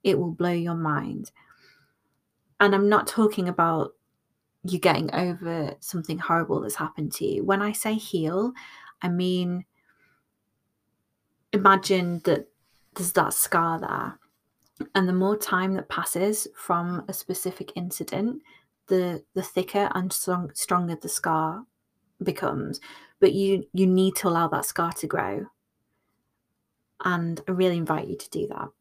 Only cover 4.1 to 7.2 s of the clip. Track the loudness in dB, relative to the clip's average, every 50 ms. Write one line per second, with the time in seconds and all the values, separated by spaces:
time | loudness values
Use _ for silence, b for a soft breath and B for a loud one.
4.1 | _ _ _ _ _ _ _ _ _ _ -6 -4 -4 2 4 4 4 4 0 -2
5.1 | -2 -2 -2 -2 -4 -4 -6 -6 -4 -4 -4 -6 -6 _ -12 -8 -6 -6 -4 -4
6.1 | -6 -6 0 0 0 0 2 0 -2 -2 -2 -4 -6 -6 -6 -8 -6 -6 -6 -6
7.1 | -4 -4